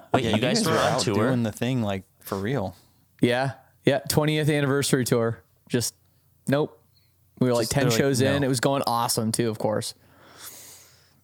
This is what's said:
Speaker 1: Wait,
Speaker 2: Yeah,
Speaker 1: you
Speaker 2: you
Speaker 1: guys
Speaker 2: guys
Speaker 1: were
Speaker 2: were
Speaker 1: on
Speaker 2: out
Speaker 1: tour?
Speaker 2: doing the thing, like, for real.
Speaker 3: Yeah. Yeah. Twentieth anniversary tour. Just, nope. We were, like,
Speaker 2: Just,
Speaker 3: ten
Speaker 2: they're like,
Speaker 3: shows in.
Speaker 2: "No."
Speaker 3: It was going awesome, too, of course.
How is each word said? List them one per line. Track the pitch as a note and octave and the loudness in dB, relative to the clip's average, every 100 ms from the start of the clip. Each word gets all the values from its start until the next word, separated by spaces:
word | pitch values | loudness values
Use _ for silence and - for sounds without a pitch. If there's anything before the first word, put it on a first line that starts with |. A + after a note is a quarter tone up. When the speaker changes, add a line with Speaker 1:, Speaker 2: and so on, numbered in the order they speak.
| - | 0
Speaker 1:
Wait, | - | -2
Speaker 2:
Yeah, | A#3 | 0
Speaker 1:
you | G#2+ | 0
Speaker 2:
you | |
Speaker 1:
guys | - A#3 | 0 0
Speaker 2:
guys | F#3+ | 0
Speaker 1:
were | |
Speaker 2:
were | - | 2
Speaker 1:
on | - | 2
Speaker 2:
out | - | 0
Speaker 1:
tour? | B2+ G2+ | 0 2
Speaker 2:
doing | A#2+ B2 | 2 2
the | A2+ | 0
thing, | - A#2+ C3 | -2 -2 0
like, | G#2 G2 - _ | 0 -4 -6 _
for | - G2 | -8 -4
real. | G2+ C3+ F#2 - _ _ _ - | -2 -4 -4 -10 _ _ _ -2
Speaker 3:
Yeah. | A#2+ A#2+ C3+ - _ _ - | 0 2 -2 -4 _ _ 0
Yeah. | C3+ - | 0 0
Twentieth | - D3+ D3+ D3 | 0 2 0 0
anniversary | D3 C#3+ C#3 C3+ C#3 A#2+ | 0 2 0 0 0 2
tour. | A#2+ A2+ A2+ _ _ - | 0 0 -4 _ _ -4
Just, | B2 A2+ - _ _ _ _ - | -2 -2 -8 _ _ _ _ -4
nope. | C#3 D3+ - _ _ _ _ _ - | -2 -2 -8 _ _ _ _ _ -2
We | B2+ | 2
were, | A#2 | 2
like, | |
Speaker 2:
Just, | A2 | 0
Speaker 3:
ten | C#3+ B2 | 0 2
Speaker 2:
they're | |
like, | A2+ | 2
Speaker 3:
shows | C#3 B2+ | 2 2
in. | C3+ C#3+ | 2 2
Speaker 2:
"No." | C3+ | 0
Speaker 3:
It | |
was | C3 | 0
going | C#3+ C#3 - | 0 0 0
awesome, | A#2 A#2 - A2 | -2 0 0 -2
too, | A2+ A#2 | 0 -2
of | G#2+ | 0
course. | G#2+ G#2+ - - _ - - - - - - - - - _ _ | -2 -2 -4 -12 _ -20 -20 -20 -20 -18 -20 -20 -20 -20 _ _